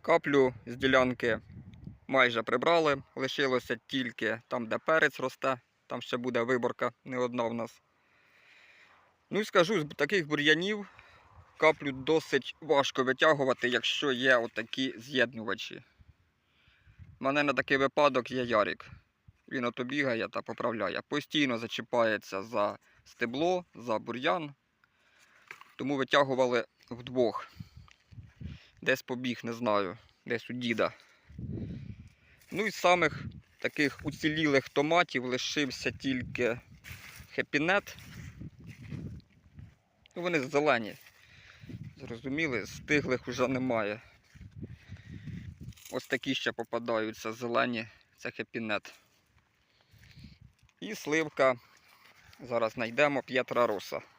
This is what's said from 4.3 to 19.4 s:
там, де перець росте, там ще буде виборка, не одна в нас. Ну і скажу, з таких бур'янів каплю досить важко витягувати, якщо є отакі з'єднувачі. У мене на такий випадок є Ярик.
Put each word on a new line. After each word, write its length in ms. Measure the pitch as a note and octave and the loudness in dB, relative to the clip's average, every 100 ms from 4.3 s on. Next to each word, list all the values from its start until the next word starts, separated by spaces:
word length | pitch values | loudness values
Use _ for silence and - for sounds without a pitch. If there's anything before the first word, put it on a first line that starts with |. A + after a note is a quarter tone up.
| A2+ _ | -2 _
там, 200 | B2+ A2 | -6 -2
де 100 | A2+ | -2
перець 420 | - D#3+ D3+ - | 2 4 4 0
росте, 380 | C3 - C3+ B2 _ _ _ | -6 -2 -2 -2 _ _ _
там 140 | B2+ | -10
ще 160 | - B2+ | -4 -4
буде 240 | B2+ A#2+ | 0 0
виборка, 500 | A#2 B2+ A#2+ - B2 _ - | 2 0 0 -2 -4 _ -8
не 120 | B2+ | -4
одна 260 | B2 B2 | -2 0
в 100 | A#2 | -2
нас. 300 | A#2 A2+ - _ _ _ _ _ _ _ - - - - - _ _ _ | -2 -8 -12 _ _ _ _ _ _ _ -20 -20 -20 -20 -20 _ _ _
Ну 100 | F3+ | -4
і 60 | G#3+ | 2
скажу, 360 | G3 E3+ G#3 | 4 4 2
з 40 | D3 - | -2 -2
таких 320 | D3 G3+ C#3+ | 0 0 0
бур'янів 600 | D3 D3 D#3 F#3+ G#3+ G3 - - - _ - - - | 2 4 4 2 -2 -6 -18 -20 -20 _ -20 -20 4
каплю 280 | D#3 D#3 C#3+ | 4 4 -4
досить 640 | C3+ D#3 D#3+ - C#3 - - | -4 2 2 2 0 0 -12
важко 420 | D3+ C#3+ C3+ - | 2 2 4 0
витягувати, 680 | C3 C3 D#3+ C#3+ C3+ B2 B2 | 0 4 4 4 2 2 2
якщо 420 | A#2+ - - D3 | 0 0 0 -2
є 260 | B2 C3 B2+ | 2 4 4
отакі 560 | A#2 - A#2 - C3 - | 2 -6 -8 -4 -4 -6
з'єднувачі. 840 | A#2+ C3+ A#2+ A#2 G#2+ F#2+ - F2+ - _ - _ _ _ _ _ _ _ _ - - - | -4 0 0 0 -6 -6 -6 -12 -18 _ -20 _ _ _ _ _ _ _ _ -20 -20 -4
У 40 | |
мене 200 | C3 C#3+ | 0 2
на 100 | D3 | 2
такий 240 | C3 C3+ C#3 | 2 2 4
випадок 540 | C3+ - C#3+ C3 A2+ | 4 6 4 4 -2
є 120 | B2+ | -4
Ярик. 420 | A#2+ A2 F#2+ - - - _ _ - _ | 2 4 4 -2 -10 -20 _ _ -20 _